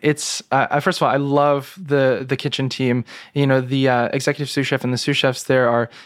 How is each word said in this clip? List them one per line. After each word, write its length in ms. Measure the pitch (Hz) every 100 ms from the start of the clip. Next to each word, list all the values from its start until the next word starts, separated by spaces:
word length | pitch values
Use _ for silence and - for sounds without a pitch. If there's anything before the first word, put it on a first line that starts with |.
It's, 400 | 151 147 - - -
uh, 160 | 131 131
uh, 100 | 143
first 200 | 190 175
of 40 |
all, 60 | 143
I 80 | 135
love 580 | 143 143 143 139 131 -
the, 420 | 160 143 131 110 127
the 100 | 139
kitchen 320 | 147 - 135
team. 340 | - 131 123 - - -
You 140 | 143 139
know, 120 | 131
the, 300 | 127 135 135
uh, 200 | 123 120
executive 360 | 139 147 143 139
sous 180 | - 131
chef 160 | 135
and 100 | 123
the 40 | 123
sous 180 | - 143
chefs 260 | 135 127 -
there 220 | 131 120
are 220 | 117 113 -